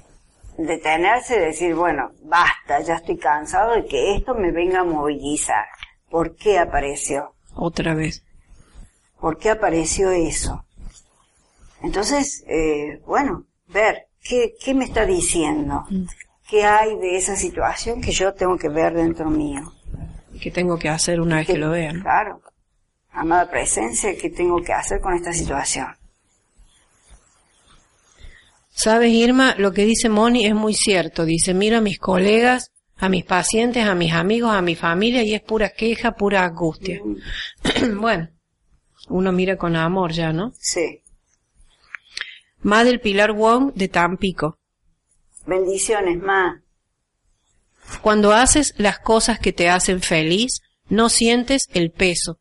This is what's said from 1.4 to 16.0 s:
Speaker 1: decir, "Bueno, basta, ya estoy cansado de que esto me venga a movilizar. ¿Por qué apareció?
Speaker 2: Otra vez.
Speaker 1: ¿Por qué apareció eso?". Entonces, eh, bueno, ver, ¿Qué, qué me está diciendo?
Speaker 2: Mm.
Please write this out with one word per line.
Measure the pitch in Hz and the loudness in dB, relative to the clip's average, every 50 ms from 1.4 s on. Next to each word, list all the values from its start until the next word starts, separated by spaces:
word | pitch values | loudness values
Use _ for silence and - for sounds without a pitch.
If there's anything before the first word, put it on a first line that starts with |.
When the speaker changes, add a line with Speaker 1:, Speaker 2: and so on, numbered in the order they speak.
Speaker 1:
decir, | 170 156 147 123 175 175 165 | 0 0 -2 -2 -2 -2 0
"Bueno, | 160 175 170 151 143 123 - - _ - | 0 0 0 0 -2 -4 -6 -8 _ -8
basta, | - 175 170 175 - - - - - 143 147 | 0 2 2 4 2 0 -4 -4 -4 -2 -2
ya | 156 170 165 | 0 -2 -4
estoy | - - - 175 165 | -4 -2 -6 -8 -4
cansado | - 156 147 151 156 156 185 185 208 226 233 | 0 -2 -2 -2 -2 -4 0 0 2 2 2
de | 208 - | 0 -2
que | - 135 131 135 190 202 | -2 -2 0 0 0 0
esto | - - 262 254 | 0 -2 -2 -2
me | 226 190 170 160 | -2 -2 -2 0
venga | 165 175 185 185 185 | 0 0 0 0 0
a | 180 | 0
movilizar. | 170 160 151 143 151 147 135 135 143 151 147 - - 113 107 104 - - - - - _ _ _ _ | 0 0 -2 -2 -2 -4 -4 -4 -4 -4 -4 -2 -2 -2 -2 -4 -6 -12 -20 -20 -20 _ _ _ _
¿Por | 165 165 165 165 165 | -2 -2 -2 -2 -6
qué | _ - 214 196 175 | _ 0 2 4 4
apareció? | 170 - 143 143 139 139 139 - - - 143 139 - - _ _ _ _ - | 2 2 0 -2 -2 -2 -6 -6 -6 -4 -4 -4 -6 -8 _ _ _ _ -10
Speaker 2:
Otra | - 165 170 170 - 165 170 160 | -6 -6 -4 -4 -4 -4 -2 -2
vez. | 156 156 160 - - _ _ _ - _ _ - - - _ _ - - - _ _ _ _ _ - | -2 -2 -4 -6 -8 _ _ _ -20 _ _ -20 -20 -20 _ _ -20 -20 -20 _ _ _ _ _ -4
Speaker 1:
¿Por | - 165 160 | -4 -4 -4
qué | - - 214 | 0 0 0
apareció | 220 214 214 180 160 165 156 - - 208 196 185 185 | 0 2 0 0 0 0 0 -2 0 0 0 2 2
eso?". | 175 160 147 - - - - - - - _ _ - - - - - _ _ _ _ _ _ _ _ _ _ _ _ - - _ - - | 2 0 0 -2 -4 -4 -4 -6 -8 -12 _ _ -18 -18 -18 -18 -18 _ _ _ _ _ _ _ _ _ _ _ _ -20 -20 _ -10 -8
Entonces, | 349 - 190 208 - 277 285 269 - - - - | -6 -4 -2 -2 0 0 0 -2 -2 -6 -12 -8
eh, | - - 160 160 160 151 147 147 147 143 - - | -4 -2 0 0 0 0 -2 -4 -8 -10 -12 -8
bueno, | - 175 240 277 247 175 - - _ _ _ _ | -2 -2 0 0 0 -4 -6 -10 _ _ _ _
ver, | _ - 196 220 208 - - - _ _ _ - | _ 0 2 2 2 2 -2 -8 _ _ _ -10
¿Qué, | - 247 247 240 226 - - - | -2 0 0 0 0 -2 -6 -4
qué | 269 269 | -2 0
me | 269 254 | 0 0
está | - - 220 214 | 0 0 0 0
diciendo? | 190 190 175 165 - - 170 156 151 151 151 143 143 143 - - - | 2 2 0 0 0 0 0 0 0 0 -2 -2 -4 -4 -6 -6 -4
Speaker 2:
Mm. | 202 190 | -6 -6